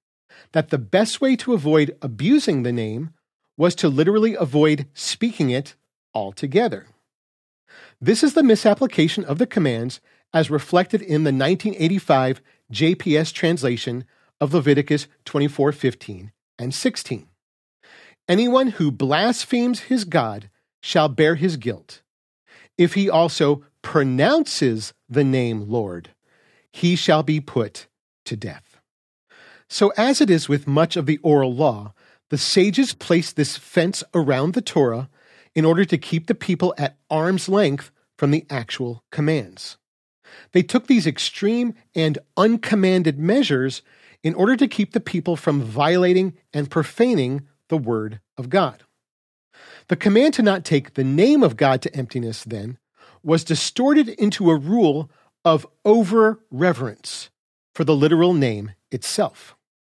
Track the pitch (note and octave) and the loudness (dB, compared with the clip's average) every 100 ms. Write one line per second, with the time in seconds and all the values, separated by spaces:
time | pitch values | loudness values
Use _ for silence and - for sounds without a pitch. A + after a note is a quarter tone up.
0 | _ _ _ - _ E3 D#3 D3 A2 F#3 | _ _ _ -20 _ -4 -2 -4 0 0
1 | A3 - C4+ C4 - A3+ C#3+ D#3 D3 - | 0 -2 0 0 0 -2 2 2 2 -4
2 | C3+ A2 D#3 D4 A3+ C#3+ A#2+ A#2+ A2 A2 | -12 -4 0 2 2 -2 -2 -4 -6 -8
3 | D#3+ - _ _ _ - E3+ - E3 C3+ | -12 -16 _ _ _ -2 0 2 0 2
4 | D#3+ G#3+ A3+ G3+ D3+ D3 D#3 D3 C#3 - | 2 2 0 0 -2 2 2 2 -4 -12
5 | - - A#3 - C#3 B2+ C3+ - _ _ | -10 -4 -4 -2 -2 -2 -6 -16 _ _
6 | _ A2 G2 - C#3+ E3+ A#3 G2+ - _ | _ -10 -10 -8 -2 0 0 -4 -14 _
7 | _ _ _ _ _ _ _ - - _ | _ _ _ _ _ _ _ -20 -20 _
8 | A#2+ A3+ D4+ E4 C4+ G#3+ A3 G#3 C4 - | 0 2 2 4 4 4 4 2 0 0
9 | D#3 - F3+ D3 B3 - D3 A2+ A#2+ - | 0 -2 -4 -2 -2 0 0 -2 -6 -10
10 | _ _ _ E3 D3+ D3+ - F3+ F#3 G#3+ | _ _ _ -2 0 -2 0 0 0 -4
11 | - D3+ D#3 C3+ C#3 F3+ G#3+ - D#3+ F#3+ | -2 0 0 0 0 0 -2 -2 0 0
12 | - C3+ C3 C3 _ _ - A2 D#3+ E3+ | 2 2 2 -4 _ _ -14 -2 0 0
13 | F3 D3+ D#3+ - E3 E3+ C3 A#2+ - A#2+ | 0 0 0 -2 -2 0 -2 -4 -6 -8
14 | B2+ _ _ _ C#3+ E3 C#3 C#3+ C#3+ D3 | -12 _ _ _ -2 2 4 2 2 -2
15 | - _ - D3 C#3+ C#3+ C#3+ C#3+ C3 - | -4 _ -6 -2 -2 0 -2 0 -4 -4
16 | - F#2+ G2+ - _ - B2+ - B3+ - | -12 -16 -18 -20 _ -12 -10 -4 -4 -4
17 | - A2+ - _ _ _ _ _ _ - | -8 -12 -12 _ _ _ _ _ _ -20
18 | - _ - F#3 A#3+ C4 C4 - D3+ - | -20 _ -2 0 2 2 0 0 -2 -2
19 | C3+ D3+ A3 A#3 - B3 A#3+ A#3 - B3+ | -2 0 0 -2 -2 -2 0 -4 -2 -4
20 | F#3 D#3+ A2+ G#2 - _ _ _ - E3+ | 0 -2 -2 -6 -16 _ _ _ -2 0
21 | D3+ B2+ D#3 E3 F3+ D3+ A#2 G2+ - - | 0 2 2 2 -2 -4 -8 -8 -14 -20
22 | _ _ _ _ _ - _ - F3 G3+ | _ _ _ _ _ -20 _ 0 2 2
23 | G3 D#3+ E3 - C#3+ C#3+ - _ - D#3 | 2 2 2 2 0 0 -6 _ -4 0
24 | C3+ B2+ F3 D#4+ D4 - C3 A2 G#2 - | 0 2 2 2 0 -2 -2 -2 -8 -18
25 | - B2+ C#3 C3 A#2+ A2 G#2 A#2+ G2+ F2 | -4 0 0 0 -2 -4 -4 -4 -6 -10
26 | - _ _ _ _ _ _ - F3 F3 | -16 _ _ _ _ _ _ -2 0 0
27 | - D#3 D3+ D#3 C#3 B2+ G#2 - - _ | 2 2 2 -4 -4 -4 -4 -8 -20 _
28 | _ _ - A2 G2+ D2 _ _ _ _ | _ _ -14 -12 -12 -14 _ _ _ _
29 | _ _ _ - - - _ - G3+ - | _ _ _ -20 -20 -20 _ 0 0 2
30 | A#3+ C4+ B3+ E3 - C#3+ C#3+ D3 D#3+ F3 | 0 2 2 2 0 -2 0 0 0 0
31 | C#3 D3+ D#3+ D3 C3 B2 D3+ G#2+ G#2 - | -2 0 2 4 2 0 0 -2 -10 -20
32 | _ _ _ D3 - G3 G3 A3+ C4 - | _ _ _ -6 0 2 2 2 -2 -4
33 | - E3+ E3 - C#3+ - - F3+ E3+ - | 0 0 0 -4 -4 -6 -4 -2 -2 -4
34 | - F3 C#3+ C3 D#3 G#3+ - E3+ B2+ A2+ | -4 -2 0 0 -2 -4 -2 0 0 -2
35 | C3+ _ _ _ _ E3 D#3+ E3+ G3 D3+ | -8 _ _ _ _ 0 2 2 0 -2
36 | - D#3+ D#3+ G3 - E3+ F3+ - C#3+ - | -4 -4 -4 -4 -4 -2 -2 -2 -6 -8
37 | - D#3 E3 F#3+ - G3 F3 C#3 - _ | -6 -2 0 -2 0 0 2 -2 -10 _
38 | _ - C#3 D#3 - C3+ A2+ - B2 A#2 | _ -2 0 0 -2 -10 -8 -8 -10 -10
39 | _ - D3+ D#3 F#2+ F#2 - - _ _ | _ -4 -2 -2 -6 -14 -20 -20 _ _
40 | _ _ _ - - F3+ F3+ B3 - A#3+ | _ _ _ -20 -2 0 2 0 2 2
41 | D#3 - - - G3+ A#3 A#3+ - _ - | 2 -2 -8 -4 -2 0 -2 -6 _ -2
42 | D#3 C#3+ - - G#3+ A#3 - G#3+ F#3+ F#3 | -2 -2 -6 0 2 2 0 2 2 2
43 | D#3+ C#3+ E3 B3+ A#3 C3+ C3 - - _ | 0 0 0 0 2 0 -2 -6 -16 _
44 | _ _ D#3 - G3+ C4 C4 - G3+ A3+ | _ _ -4 0 2 2 2 0 -2 -4
45 | - F3 E3+ D#3+ - C#3+ A2+ A2+ D3 F3+ | -4 -4 -2 -2 -2 -2 -2 0 2 4
46 | F3+ F#3 F#3 - _ D3 C#3 E3 D3+ - | 4 2 0 -6 _ -8 -4 -4 -2 0
47 | B3 G3+ B2+ C#3 C#3 _ _ D#3+ A#2 A2+ | 2 2 0 -4 -10 _ _ -4 -2 -4
48 | G#2+ G#2+ _ - B2+ F#3 D3+ - _ _ | -6 -12 _ -16 -4 0 0 -4 _ _
49 | _ _ _ _ _ _ - - - F3+ | _ _ _ _ _ _ -20 -20 -6 0
50 | - G#3 D4+ - G#3+ G3 - D3 - - | 4 4 4 4 2 0 0 -2 -2 -4
51 | C3 C#3+ A#3 D4 F#3+ A2 C#3 B2+ - C#3+ | 0 4 4 6 4 2 2 2 -2 -8
52 | A#2+ C3 A#2 G#2+ A#2 A2 G#2+ B2+ _ _ | -8 -8 -8 -10 -12 -10 -10 -14 _ _
53 | _ _ D3+ D#3+ E3 D#3+ - - C4 D4+ | _ _ 0 0 0 -4 -2 0 2 4
54 | A#3 - G#3 - F3+ D#3 C#3+ A#3 F3 C#3+ | 2 0 -2 2 2 2 2 2 2 2
55 | D#3 _ _ _ E3+ D#3 - _ G#3 A#3 | -6 _ _ _ 0 0 -2 _ 2 4
56 | F#3 A3+ G#3+ A3 _ B2+ F3+ B2 B2 G#2+ | 4 4 4 0 _ -2 0 0 -6 -10
57 | - - - _ _ _ _ - D3+ D3 | -14 -16 -16 _ _ _ _ -2 0 2
58 | D3+ E3 F3 E3+ C3 G#2 G#2 - _ B2 | 4 4 4 2 0 -2 -10 -16 _ -10
59 | - - F#3+ - - _ _ _ _ | -6 -4 -4 -6 -20 _ _ _ _